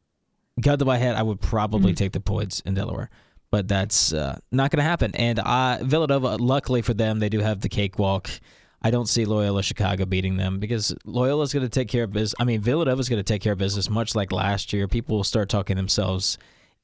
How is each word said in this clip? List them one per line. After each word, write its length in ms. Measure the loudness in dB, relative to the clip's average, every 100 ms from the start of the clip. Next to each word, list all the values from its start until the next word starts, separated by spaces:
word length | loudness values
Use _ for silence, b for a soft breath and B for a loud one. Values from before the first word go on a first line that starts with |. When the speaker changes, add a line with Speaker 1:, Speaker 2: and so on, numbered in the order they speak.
| _ _ _ _ _ 0
Speaker 1:
Gun 180 | 2 2
to 60 | 2
my 100 | 2
head, 200 | 2 0
I 60 |
would 180 | -2 -2
probably 520 | -2 0 0 4 2
Speaker 2:
Mm. 40 | 2
Speaker 1:
take 160 | -2
the 80 | -2
points 400 | -2 -2 -4 -6
in 120 | -2
Delaware. 360 | -2 -2 -6 -8 b b b -2
But 180 | -2 2
that's, 440 | 0 2 0 0
uh, 240 | 0 -4 -6 -4
not 200 | 0 2
gonna 120 | 2
happen. 300 | 0 2 0
And, 240 | 0 0 0
uh, 400 | 0 2 2 0
Villanova, 540 | 2 2 4 2 2 0
luckily 440 | 2 2 2 0
for 120 | 0
them, 240 | 0 2 2
they 100 | 2
do 120 | 2
have 200 | 0 0
the 80 | -2
cakewalk. 600 | 0 -2 0 0 0 -4 -12 b b b b
I 80 | 0
don't 180 | 0 0
see 160 | 0 2
Loyola 360 | 2 2 0
Chicago 420 | -2 0 0 0 0
beating 300 | 0 0 0
them 200 | -2 -2
because 360 | -4 -4 -4 -6
Loyola's 480 | -6 -2 0 0 0
gonna 160 | -2 0
take 200 | -2 0
care 160 | 0
of 80 | 0
bus-, 220 | -2 -2 0
I 40 |
mean, 160 | 0 2
Villanova's 460 | 2 2 2 0 0
gonna 120 | -2
take 200 | 0 0
care 100 | 0
of 60 | 0
business, 300 | 0 -2 -2
much 240 | -2 0
like 180 | -2 -2
last 400 | 0 0 -2 -2
year. 160 | -2 0
People 280 | 0 0 -2
will 80 |
start 240 | 0 0 0
talking 260 | 0 0 -2
themselves 640 | 0 0 0 0 -2 -6 b b b b